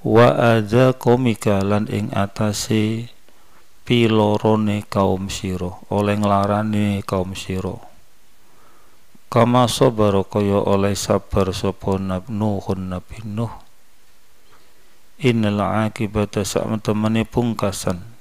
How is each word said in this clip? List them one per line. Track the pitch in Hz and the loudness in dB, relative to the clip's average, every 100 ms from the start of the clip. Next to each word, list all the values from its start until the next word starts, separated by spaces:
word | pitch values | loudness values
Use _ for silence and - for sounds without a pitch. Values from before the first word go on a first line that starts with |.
Wa | - 110 120 | 4 6 6
adza | 143 117 113 104 117 131 127 | 6 4 2 2 4 4 2
qaumika, | - 123 127 107 - 98 | 2 2 2 0 0 0
lan | 98 104 110 | 2 0 -2
ing | 107 104 - | -4 -4 -2
atase | 101 - 107 101 - 110 107 113 117 - - - - - - - | -4 -2 -2 -2 -2 0 0 -4 -8 -16 -20 -20 -20 -20 -20 -20
pilorone | - 120 117 110 104 104 110 107 107 104 104 | 0 2 4 4 2 2 2 2 2 -2 -2
kaum | 101 98 95 98 | 0 2 0 -4
sira, | - 98 92 90 90 - | -6 -6 -6 -6 -10 -6
oleh | 101 104 104 | -2 0 0
nglarani | 104 98 101 104 107 107 104 101 | 2 2 2 0 0 -2 -2 -2
kaum | 98 98 92 95 | -4 -4 -4 -8
sira. | - 92 92 90 - - - - - - - - - - - - - - - | -8 -6 -6 -10 -16 -20 -20 -20 -20 -20 -20 -20 -20 -20 -20 -20 -20 -20 -2
Kama | 120 117 123 120 | 2 4 4 2
sabara, | - 135 110 104 98 | 4 2 4 2 2
kaya | 95 107 101 101 | 0 -2 0 0
oleh | - 101 98 98 | 2 2 0 -2
sabar | - 104 - - 95 | 0 -2 0 -2 -2
sapa | 90 98 92 - 95 | -2 -4 -4 -4 -4
Nab-, | 95 92 92 | -2 -6 -6
Nuhun, | 107 107 98 - 95 92 | -4 -2 -4 -4 -6 -6
Nabi | 90 - - 110 | -8 -10 -16 -10
Nuh. | 104 117 - - - - - - - - - - - - - - - - - | -8 -8 -10 -20 -20 -20 -20 -20 -20 -20 -20 -20 -20 -20 -20 -20 -20 -20 -2
Innal | 135 117 107 104 | 0 2 2 0
aqibata, | 95 101 110 - 107 107 104 - 98 | 0 0 -2 -4 -4 -2 -2 -2 -2
sak | - - 110 | -2 -2 -4
temene | - 107 110 113 113 | -2 -2 0 0 -2
pungkasan. | - 120 110 104 95 - 87 95 - | -2 -2 -2 -4 -4 -6 -6 -8 -20